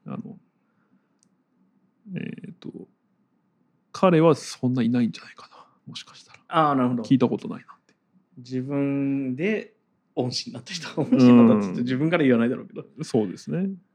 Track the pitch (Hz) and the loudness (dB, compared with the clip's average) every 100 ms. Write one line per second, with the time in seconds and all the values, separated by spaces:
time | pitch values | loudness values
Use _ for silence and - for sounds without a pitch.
0 | - 64 - - _ _ _ _ _ _ | -12 -14 -14 -18 _ _ _ _ _ _
1 | _ _ _ _ _ _ _ _ _ _ | _ _ _ _ _ _ _ _ _ _
2 | 220 185 - - - - - - - _ | -12 -10 -10 -14 -18 -18 -18 -18 -20 _
3 | _ _ _ _ _ _ _ _ _ - | _ _ _ _ _ _ _ _ _ 0
4 | 190 165 165 143 - - 127 127 117 123 | 2 4 4 2 -4 -6 -4 0 0 0
5 | 113 - - - - - - _ - - | 0 -4 -20 -20 -20 -20 -20 _ -20 -20
6 | - - _ - _ 170 151 139 123 120 | -20 -20 _ -20 _ 0 2 2 0 -2
7 | 113 131 123 - - 87 - - _ _ | 0 2 2 -2 -8 -14 -16 -20 _ _
8 | _ _ _ - 123 127 131 143 139 139 | _ _ _ -20 -10 -8 -6 -4 -2 -2
9 | 139 139 135 127 190 220 - _ _ _ | -2 -4 -4 -4 -4 -4 -8 _ _ _
10 | _ - 123 - - 117 - - - - | _ -6 -4 -6 -10 -16 -12 -12 -10 -6
11 | 143 254 247 240 233 226 95 90 123 131 | 0 6 8 10 8 6 2 -4 -4 -2
12 | 156 170 139 117 117 123 - - - - | 0 2 2 2 2 -4 -10 -16 -18 -16
13 | 156 120 104 - - 170 190 185 _ | -4 -2 -2 -8 -8 -6 -6 -8 _